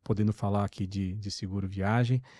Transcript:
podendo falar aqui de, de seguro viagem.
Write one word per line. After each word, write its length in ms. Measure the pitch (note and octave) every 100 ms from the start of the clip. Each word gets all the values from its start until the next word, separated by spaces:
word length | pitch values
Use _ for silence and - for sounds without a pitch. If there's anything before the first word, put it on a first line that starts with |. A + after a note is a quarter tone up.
podendo 300 | - G#2 G#2+
falar 320 | - G2+ G2+ G2
aqui 200 | - F#2+
de, 280 | G2 F#2
de 180 | G#2 G2+
seguro 360 | - G2 G2 F#2+
viagem. 540 | G2 G2 A#2 A#2+ B2+ -